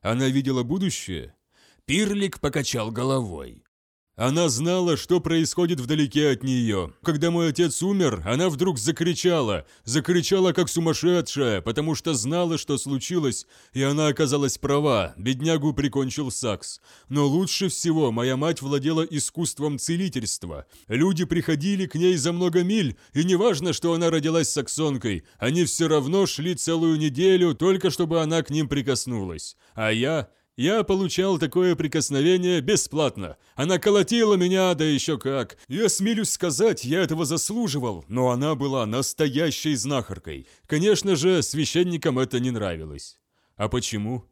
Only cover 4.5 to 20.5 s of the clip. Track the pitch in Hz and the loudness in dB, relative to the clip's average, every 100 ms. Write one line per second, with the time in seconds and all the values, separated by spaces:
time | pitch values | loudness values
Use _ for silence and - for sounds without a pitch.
4.5 | 117 165 185 175 147 - 180 165 165 160 | 0 0 0 2 0 2 0 2 0 0
5.5 | - 175 170 123 151 143 143 151 127 135 | 0 0 0 -2 0 0 2 2 2 0
6.5 | 127 117 101 87 - - 151 170 170 165 | 0 0 0 -4 -6 -2 0 0 2 0
7.5 | 143 170 - 180 202 160 104 80 127 180 | 2 0 0 -2 2 2 0 -2 0 0
8.5 | 143 180 143 107 165 170 170 180 170 123 | 0 0 0 -2 0 0 0 2 2 0
9.5 | 92 - - - 131 135 180 - 190 185 | -2 -6 -18 -4 -2 2 0 2 2 4
10.5 | 170 180 170 165 156 165 180 151 143 131 | 2 0 0 0 2 2 2 0 -2 0
11.5 | 101 90 117 156 151 - 143 110 170 175 | 0 -2 -2 -2 -2 -2 -2 0 0 0
12.5 | 165 - 139 - 139 - 175 147 113 - | -2 -2 -4 -2 -4 -2 -2 0 -4 -10
13.5 | - _ 131 135 143 151 139 151 143 139 | -20 _ -2 0 2 0 2 0 2 0
14.5 | - 139 143 147 117 85 - 101 131 151 | -2 0 2 2 2 0 -4 -4 -2 0
15.5 | 160 147 139 139 135 135 123 135 - 123 | 0 0 0 -2 0 -2 -2 -6 -4 -4
16.5 | 98 - - _ - _ 139 143 151 190 | -4 -8 -16 _ -20 _ 0 2 2 0
17.5 | - 190 - 170 160 143 113 123 131 151 | -2 -2 -2 0 2 2 2 0 0 0
18.5 | 165 135 143 135 160 160 151 - - 170 | -2 -2 -2 0 0 -2 -2 -4 -4 -6
19.5 | - 151 143 - 170 190 131 110 - 90 | -2 -4 -4 -4 -2 -2 -4 -6 -8 -8